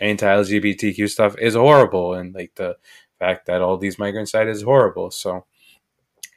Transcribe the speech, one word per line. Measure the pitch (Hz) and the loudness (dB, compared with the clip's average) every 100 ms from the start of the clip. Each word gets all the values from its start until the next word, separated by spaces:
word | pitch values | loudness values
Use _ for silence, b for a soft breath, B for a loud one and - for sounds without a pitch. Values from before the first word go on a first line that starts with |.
anti-L | 104 101 101 101 | -4 0 2 2
G | 98 104 | 2 0
B | 101 95 | -2 -2
T | 104 | -4
Q | 92 104 | -2 -4
stuff | - 104 - | 0 0 0
is | 117 113 | -2 4
horrible, | 139 143 107 92 87 | 6 6 6 2 -2
and, | 90 90 95 | -4 -8 -12
like, | 87 - | -14 -8
the | 90 - b b b _ | -8 -8 b b b _
fact | 90 90 - | -4 -4 -4
that | 90 | -2
all | 90 92 | 0 -2
these | 98 92 | -4 -6
migrants | 101 104 104 | -6 -6 -4
died | 110 110 | -2 -2
is | 104 | -2
horrible. | 107 135 104 90 90 | 2 4 4 0 -10
So | - 95 92 - b b b _ _ _ _ - | -8 -8 -8 -12 b b b _ _ _ _ -14